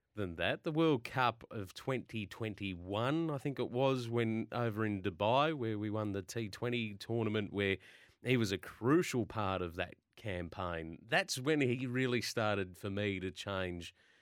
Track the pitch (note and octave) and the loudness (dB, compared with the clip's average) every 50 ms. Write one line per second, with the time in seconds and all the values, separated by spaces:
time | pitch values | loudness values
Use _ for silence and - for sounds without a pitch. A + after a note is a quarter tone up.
0 | _ _ - G#2 G2 F2+ E2 E2 E2+ G#2+ D3 G3 - E3+ D3+ D#3+ E3 D#3+ C#3+ A2+ | _ _ -6 -6 -4 -4 -2 0 0 0 0 0 -2 -2 2 4 6 6 4 4
1 | - - - C3 B2+ A#2 A#2 A#2 - - - A2+ G2 - - - - C#3 C3 A#2 | 0 -2 2 2 4 4 2 0 -6 -10 -8 -8 -8 -8 -10 -8 -4 -2 -2 -2
2 | - - - A2 G2+ - - - A2+ A2 G2 - G2+ G2 F2+ E2+ F2 F#2 G2+ G#2+ | -4 -6 -6 -6 -6 -6 -6 -6 -6 -6 -4 -4 -4 -4 -4 -6 -4 -2 0 0
3 | A#2+ C3+ D3+ E3 E3 D#3 D3 C3 - C#3+ C3 - A#2+ D#2 A2+ B2+ C3+ C3+ C3+ B2+ | 2 2 2 0 0 0 -2 -2 -2 -2 -2 -2 -2 0 2 2 4 4 4 2
4 | A#2 A2+ A#2 A#2+ A#2 A2+ A2 A2+ G#2+ - - A#2+ A#2+ A2+ G2+ G#2+ A2 G#2+ G#2 F#2+ | 0 0 0 2 2 2 2 0 -2 -2 -2 0 0 0 0 0 0 0 0 0
5 | F#2 G2+ E2+ D#2+ G2+ A2 B2 C#3 D3 D#3+ D#3+ C#3 A#2 A2+ G#2+ G#2 G#2+ G#2+ G#2 G#2+ | -2 -2 0 2 4 4 6 6 4 2 0 0 -2 -2 -2 -2 -2 -2 0 0
6 | G#2+ G#2 G2 G2 F2 - - A#2 A2+ G2 - - A#2+ B2 B2 A#2+ A2+ G#2+ G2+ G2 | 0 0 -2 -4 -4 -4 -4 -4 -4 -4 -4 -4 -2 -2 0 0 -2 -4 -6 -8
7 | - - A#2 A#2 A2 G#2+ G#2+ G#2+ G#2 - - G2+ G2+ G2 F#2+ - - - - - | -4 -2 0 0 2 2 2 0 0 0 0 2 2 2 2 0 -2 -10 -20 -20
8 | - - _ _ - A#2+ C3 A#2+ A2+ F#2 G2 F2+ - - - - A2 B2+ D3+ F3+ | -20 -20 _ _ 0 2 4 4 4 2 0 -2 -4 -8 -6 0 4 4 6 6
9 | - - - B2 G#2 - - A2+ G#2 F#2+ F#2+ F2+ F2+ E2+ E2 F#2 F2 E2 - - | 4 2 0 0 0 0 -2 -2 0 0 0 0 -2 -2 -2 -4 -4 -4 -6 -14
10 | _ _ _ - - G#2+ F2+ F2 F2 E2 - G2+ F#2 F2+ E2+ E2 E2 D#2+ E2 - | _ _ _ -10 -6 -6 -4 -4 -4 -6 -6 -6 -4 -4 -4 -4 -6 -6 -10 -12
11 | - A2+ D3 F#3 F#3+ - - B2+ B2+ D3+ D#3 D3 C3+ B2 A#2+ B2 C3 B2 B2 B2+ | -6 -2 0 0 0 0 -4 -2 0 2 2 4 4 2 2 0 -2 -2 0 0
12 | C3 B2 B2 A#2 - - - A#2 A2 G#2+ G#2 G2+ F#2+ F#2 F2 - - G2+ G2 G2+ | 0 2 0 0 -2 -2 -2 0 2 2 2 0 -2 -4 -6 -8 -6 -4 -2 -2
13 | G#2 G2+ G2 F2+ F2+ F#2 - - - G2+ G2 F#2 F#2 F2+ F2 F2 E2+ - - _ | 0 0 -2 -2 -4 -6 -6 -6 -6 -4 -2 -2 -2 -2 -4 -6 -8 -12 -14 _
14 | _ _ _ _ | _ _ _ _